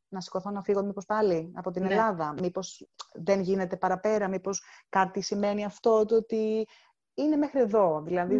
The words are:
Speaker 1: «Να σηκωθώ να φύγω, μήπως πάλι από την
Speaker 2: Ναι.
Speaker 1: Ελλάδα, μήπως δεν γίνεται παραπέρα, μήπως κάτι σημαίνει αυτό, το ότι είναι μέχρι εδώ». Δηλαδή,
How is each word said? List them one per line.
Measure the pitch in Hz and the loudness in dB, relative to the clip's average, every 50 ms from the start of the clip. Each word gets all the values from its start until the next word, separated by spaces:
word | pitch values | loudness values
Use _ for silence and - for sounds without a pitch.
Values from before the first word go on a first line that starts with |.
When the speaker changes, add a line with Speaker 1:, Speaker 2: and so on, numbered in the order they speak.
| _ - | _ -14
Speaker 1:
«Να | 196 185 | -12 -12
σηκωθώ | 175 - - 190 180 202 | -10 -6 -8 -6 -6 -6
να | 202 202 | -8 -6
φύγω, | 185 - 202 196 196 | -2 -2 0 0 0
μήπως | 202 190 196 185 | -2 -6 -8 -6
πάλι | - 214 220 214 196 170 160 165 175 170 | -4 0 2 2 2 2 0 -2 -6 -10
από | - 175 190 | -8 -8 -6
την | 175 180 | -4 -2
Speaker 2:
Ναι. | 190 190 | 0 2
Speaker 1:
Ελλάδα, | 196 214 226 220 190 160 156 151 147 135 | 2 2 2 2 0 -2 -4 -4 -4 -4
μήπως | 180 175 - 190 185 - - - - _ _ - - _ | -4 -4 -4 -6 -8 -8 -14 -18 -20 _ _ -20 -20 _
δεν | - - 165 190 196 196 | -14 -6 0 0 2 2
γίνεται | 185 180 190 190 185 175 180 | 2 0 0 0 0 -4 -4
παραπέρα, | 170 - 185 185 185 - 214 220 214 202 185 | -2 0 0 0 0 0 0 0 2 0 0
μήπως | 190 185 - 196 196 - - - - - _ - | -2 -4 -4 -4 -6 -6 -8 -14 -20 -20 _ -2
κάτι | - 190 190 180 - 202 | 0 0 2 2 0 -6
σημαίνει | 185 - 208 202 202 202 202 208 208 | -4 -4 -2 0 0 0 0 -2 -4
αυτό, | 202 - - - 240 220 220 214 | -6 -8 -2 2 4 4 4 4
το | 214 226 | 4 2
ότι | 226 214 - 226 220 220 214 220 220 214 - - - _ _ _ _ _ _ - | 2 2 0 -2 -2 0 0 0 -2 -2 -6 -10 -20 _ _ _ _ _ _ -4
είναι | - 277 302 302 | -2 0 2 2
μέχρι | 294 294 277 - 277 | 2 0 0 2 2
εδώ». | 240 208 208 220 196 165 156 151 151 | 2 4 4 4 4 4 2 0 -2
Δηλαδή, | 170 180 180 180 180 202 | -2 -2 0 0 2 2